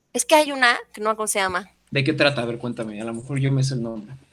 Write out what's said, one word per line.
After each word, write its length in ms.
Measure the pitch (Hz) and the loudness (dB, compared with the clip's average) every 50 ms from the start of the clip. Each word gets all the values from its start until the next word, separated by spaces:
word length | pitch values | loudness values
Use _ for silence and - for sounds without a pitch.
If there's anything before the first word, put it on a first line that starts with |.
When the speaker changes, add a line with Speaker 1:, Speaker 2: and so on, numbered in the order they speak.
| _ _ - | _ _ -6
Speaker 1:
Es 100 | 247 - | -6 2
que 100 | - 320 | 4 4
hay 160 | 302 302 277 | 4 4 4
una 280 | 285 269 254 240 247 - - - - | 2 4 4 4 4 2 -2 -10 -10
que 80 | 208 | -4
no 80 | 208 220 | -2 -2
me 20 | |
acuerdo 40 | 220 214 | -2 0
cómo 80 | 214 214 | -2 -2
se 120 | - 208 | 0 0
llama. 300 | 190 185 180 180 - - _ _ _ _ | 0 0 0 -4 -6 -8 _ _ _ _
Speaker 2:
¿De 140 | 135 139 135 | -2 0 0
qué 100 | 156 151 | 2 2
trata? 260 | 139 151 139 135 123 | 4 4 4 4 2
A 60 | 120 | -2
ver, 100 | 117 117 | -4 -4
cuéntame, 420 | 117 - 120 117 120 113 107 104 104 | -6 -6 -6 -6 -6 -8 -8 -8 -8
a 20 | 113 | -8
lo 80 | 117 | -8
mejor 260 | 117 117 123 135 139 135 | -8 -8 -8 -4 -2 0
yo 140 | 135 135 | 0 2
me 100 | 139 131 | 2 2
sé 120 | 131 135 135 | 2 0 0
el 80 | 117 | -2
nombre. 320 | 113 113 113 110 104 104 135 - _ _ | -4 -4 -6 -8 -12 -14 -16 -20 _ _